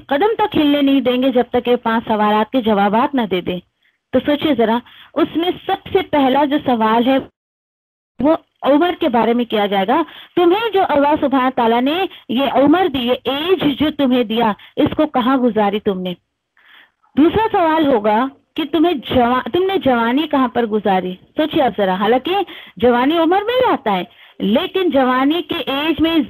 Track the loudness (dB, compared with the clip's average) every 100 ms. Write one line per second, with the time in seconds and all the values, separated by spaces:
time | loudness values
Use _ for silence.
0 | -2 0 0 0 -2 2 2 2 2 2
1 | 0 0 0 0 0 -2 0 -2 0 -4
2 | -2 0 2 2 0 -2 0 2 2 2
3 | 0 -2 -2 -4 -4 -8 -10 _ _ _
4 | _ -2 0 -2 0 0 0 0 -4 -20
5 | -10 -4 -2 -2 -4 -4 -4 -6 -2 -4
6 | 0 0 2 2 0 0 -2 0 2 2
7 | 2 0 -2 _ _ _ _ _ _ _
8 | _ -4 -2 -2 _ -6 0 2 2 -2
9 | -2 0 0 0 -2 -2 0 0 0 0
10 | -2 -8 -8 0 2 2 0 0 0 2
11 | 2 0 0 0 0 0 0 2 0 -2
12 | -4 -8 -6 -4 0 2 2 4 2 -2
13 | -4 -4 -4 -4 0 0 0 -2 -2 0
14 | 0 0 0 0 -2 -2 -8 -2 -2 0
15 | -2 0 0 2 0 0 0 0 -4 -4
16 | -6 -10 _ _ _ _ _ -20 _ _
17 | _ 2 2 2 0 2 2 2 2 0
18 | 2 0 -2 -6 _ -8 -4 0 0 0
19 | -2 0 2 0 -2 -2 0 0 0 0
20 | 0 0 0 0 0 -2 -2 -2 0 -2
21 | -2 -10 _ -4 -2 0 0 0 -2 0
22 | 0 0 0 -4 -4 -10 -20 -2 0 2
23 | 2 2 2 0 0 0 0 0 -2 -4
24 | -4 -14 -20 -6 0 0 0 -2 0 0
25 | 2 2 0 -2 -4 -8 -6 -4 -2 0
26 | 0 0